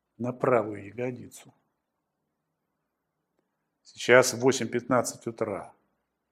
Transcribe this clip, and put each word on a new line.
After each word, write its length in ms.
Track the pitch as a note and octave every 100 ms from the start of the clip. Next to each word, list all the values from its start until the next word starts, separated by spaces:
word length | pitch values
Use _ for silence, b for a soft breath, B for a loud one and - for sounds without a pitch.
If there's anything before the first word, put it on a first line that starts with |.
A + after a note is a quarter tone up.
| _ -
на 140 | A#2+
правую 560 | B2 C3 A#2+ G#2+ G2+ G2
ягодицу. 640 | A2 B2+ B2 G#2+ - - _ _ _ _ _ _ _ _ _ _ _ _ _ _ _ _ _ _ _ _ _ _ _
Сейчас 500 | _ - - B2 B2+
восемь 340 | A2+ C3 - A2+
пятнадцать 600 | B2 - B2+ A2+ - B2
утра. 460 | A#2 G#2+ F#2 - - _ _ _ _ _